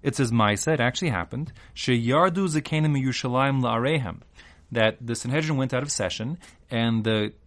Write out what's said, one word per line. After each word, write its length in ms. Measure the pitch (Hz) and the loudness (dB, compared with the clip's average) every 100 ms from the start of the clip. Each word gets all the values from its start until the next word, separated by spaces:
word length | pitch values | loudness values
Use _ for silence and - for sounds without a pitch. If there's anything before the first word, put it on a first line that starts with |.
It 140 | - | -4
says, 160 | - 123 | 0 0
"Ma'aseh, 440 | 117 107 104 - | 4 4 2 2
it 60 | 156 | 2
actually 280 | 120 - 175 | 2 0 -2
happened, 440 | 101 82 120 156 - - | -2 -4 -8 -10 -12 -20
Sheyardu 720 | - - 123 117 139 180 180 190 | -8 0 0 2 4 4 2 0
Zakenim 500 | 151 139 156 156 143 | 0 -2 0 2 2
Yerushalayim 580 | 131 120 127 123 135 135 | 0 -2 -2 0 2 2
La'arehem," 600 | 123 113 127 156 110 - - - - - _ | 0 0 0 0 -2 -8 -16 -20 -20 -20 _
that 340 | 117 110 110 | 2 2 2
the 120 | 120 117 | -6 -6
Sanhedrin 420 | 120 143 156 147 | -2 -2 0 0
went 160 | 131 | 0
out 80 | 127 | -2
of 80 | 143 | -4
session, 480 | - 92 - 113 170 - - _ | -2 -4 -2 -6 -8 -12 -20 _
and 320 | 117 117 113 | -2 0 0
the 300 | 110 110 104 - | 0 0 -2 -6